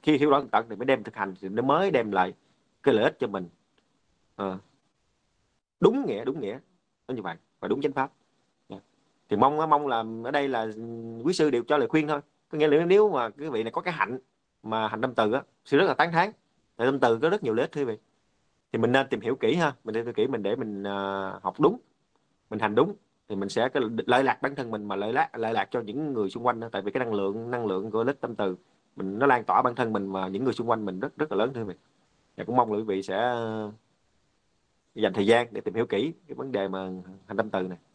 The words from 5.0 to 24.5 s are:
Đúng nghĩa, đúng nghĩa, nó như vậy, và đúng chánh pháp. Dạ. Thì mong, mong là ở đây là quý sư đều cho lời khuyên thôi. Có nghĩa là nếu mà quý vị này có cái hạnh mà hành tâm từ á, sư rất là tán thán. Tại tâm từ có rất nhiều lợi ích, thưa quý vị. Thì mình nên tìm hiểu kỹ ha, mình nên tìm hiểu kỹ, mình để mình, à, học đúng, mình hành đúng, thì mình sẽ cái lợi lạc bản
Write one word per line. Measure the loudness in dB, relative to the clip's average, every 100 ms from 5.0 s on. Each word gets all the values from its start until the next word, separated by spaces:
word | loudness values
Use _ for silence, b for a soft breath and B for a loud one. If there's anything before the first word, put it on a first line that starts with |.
| _ _ _ _ _ _ _ _
Đúng | 4 4 -2
nghĩa, | -4
đúng | -4 -4
nghĩa, | -6 -8 _ _ _ _ -10
nó |
như | -8
vậy, | -6 -10 _ _
và | -4
đúng | -2
chánh | -2
pháp. | -2 -6 _ _ _ _ _ _
Dạ. | -20 _ _ _ _ _
Thì | 2
mong, | 4 4 2
mong | 2 2
là | -2 -2 -8
ở | -2
đây | -2 0
là | -2 -4 -8 -12 -12 -12 -4
quý | -4
sư | 2 2
đều | 2
cho | 2 0
lời | 2
khuyên | 0 0
thôi. | -6 _ _ _
Có | 0
nghĩa | 4
là | 4
nếu | 6 6 6
mà | 2 -2
quý | -6 -6
vị | -4
này | -2
có | -4
cái | -4
hạnh | -2 -2 -2 _ _ _ _
mà | -6 -2 -2
hành | -2
tâm | -2
từ | 0 2
á, | 0 -6 _
sư | 0 2
rất |
là | 4
tán | 2 2
thán. | 2 0 -4 _ _ _ -2
Tại | 0
tâm | 4
từ | 4 4
có | 2
rất | 0
nhiều | 0
lợi | 0
ích, | -2
thưa | -4
quý |
vị. | -6 -6 _ _ _ _ _ _ _
Thì | 0
mình | 4
nên | 4 2
tìm | -2
hiểu | -2 0
kỹ | 2
ha, | 2 0 -2
mình | -6
nên | -4
tìm | -4
hiểu | 0 0
kỹ, |
mình | 0
để | -2 -2
mình, | -4 -6
à, | -6 -4 -4 -4 -6 -6
học | -8 2
đúng, | 2 2 _ _ _ _ _ _ _
mình | -2
hành | 2
đúng, | 4 2 0 _ _ _
thì | -6
mình | -2
sẽ | 0 0
cái | 0 -2 -2 2
lợi | 2
lạc | 2 0
bản | -4